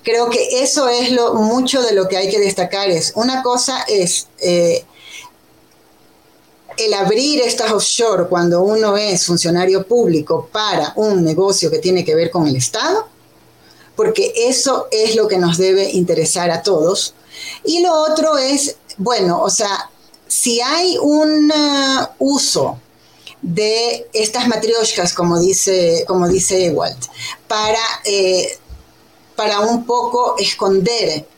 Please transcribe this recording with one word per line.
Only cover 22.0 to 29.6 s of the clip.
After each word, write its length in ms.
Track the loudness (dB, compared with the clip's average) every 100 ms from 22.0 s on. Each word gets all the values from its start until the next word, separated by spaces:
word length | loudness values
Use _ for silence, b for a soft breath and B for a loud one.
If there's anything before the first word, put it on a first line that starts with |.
| -4 -2
uso 600 | 0 0 0 0 -2 -6 _ _ B B B B
de 680 | -6 -2 0 0 -2 -4 -6
estas 340 | -4 -2 -2 -2
matrioshkas, 640 | 0 0 0 0 -2 -4
como 260 | -2 0 2
dice, 680 | 2 2 2 2 2 0 0
como 220 | 0 2
dice 380 | 2 0 0 0
Ewald, 320 | 0 -4 -6 -14 B B B _
para, 340 | -4 -2 -2 -4 -6
eh, 540 | -4 0 2 0 -2 -10 -18 -20 -20 _ _ _ _ -6
para 240 | -2 0